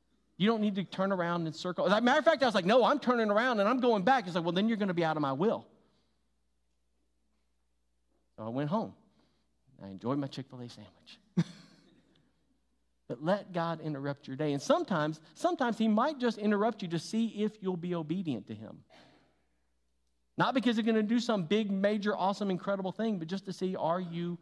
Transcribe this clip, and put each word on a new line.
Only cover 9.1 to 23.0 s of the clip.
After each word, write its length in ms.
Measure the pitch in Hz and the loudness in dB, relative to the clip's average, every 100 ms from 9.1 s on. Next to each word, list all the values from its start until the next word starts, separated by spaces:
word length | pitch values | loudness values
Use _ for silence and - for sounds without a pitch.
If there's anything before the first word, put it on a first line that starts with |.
| _ _ _ _ _ _ - | _ _ _ _ _ _ -18
I 60 | 98 | -16
enjoyed 300 | 95 117 139 | -10 -6 -4
my 80 | 139 | -6
Chick-fil-A 400 | - 127 127 120 | -10 -14 -14 -16
sandwich. 500 | 107 107 _ - - _ - | -18 -20 _ -20 -20 _ -4
<laughs> 80 | - - - _ _ _ _ _ _ _ _ _ _ _ _ _ _ | -4 -8 -20 _ _ _ _ _ _ _ _ _ _ _ _ _ _
But 160 | 123 | -6
let 280 | 151 202 - | -2 -2 -2
God 280 | 175 165 160 | -4 -4 -4
interrupt 480 | 156 143 143 139 - | -6 -6 -6 -8 -10
your 80 | 135 | -4
day. 160 | 151 | -2
And 80 | 143 | -2
sometimes, 600 | - 320 339 170 151 156 - | 2 0 2 0 0 -4 -14
sometimes 440 | - 349 349 247 220 | -4 -2 0 -2 0
he 100 | 220 | 2
might 300 | 208 277 294 | 2 0 0
just 180 | 247 214 | -4 -2
interrupt 460 | 208 208 220 214 | 0 2 0 -2
you 60 | 180 | -6
to 100 | 165 | -6
see 300 | - 220 226 | -4 -4 -4
if 240 | - 214 208 | -2 -4 -4
you'll 160 | 190 180 | -6 -4
be 180 | 175 | -4
obedient 520 | 170 151 180 170 117 - | -6 -4 -4 -4 -6 -8
to 60 | |
him. 300 | 110 107 - - - - _ _ _ _ _ _ _ _ _ _ _ _ - | -12 -12 -18 -20 -20 -20 _ _ _ _ _ _ _ _ _ _ _ _ 0
Not 160 | 190 | 2
because 240 | 262 233 226 | 2 2 2
he's 80 | |
gonna 180 | 226 220 | 2 2
do 160 | 208 240 | 2 0
some 260 | 233 214 | 2 -2
big, 260 | 156 208 214 | 2 0 2
major, 440 | 196 202 214 208 | 0 0 2 0
awesome, 360 | 208 180 202 202 | 0 0 0 -2
incredible 420 | 180 - 196 190 | -2 -2 -4 -4
thing, 260 | 175 | -4